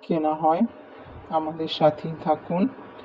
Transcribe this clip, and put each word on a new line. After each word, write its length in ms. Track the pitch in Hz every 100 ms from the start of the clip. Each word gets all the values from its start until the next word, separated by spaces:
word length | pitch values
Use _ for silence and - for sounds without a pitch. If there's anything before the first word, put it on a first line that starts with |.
কেনা 320 | - 165 156
হয়। 280 | 156 160 170 226 - - - - - -
আমাদের 380 | 160 156 160 160
সাথেই 480 | - 151 151 165 156
থাকুন। 440 | 165 156 - 175 254 - - -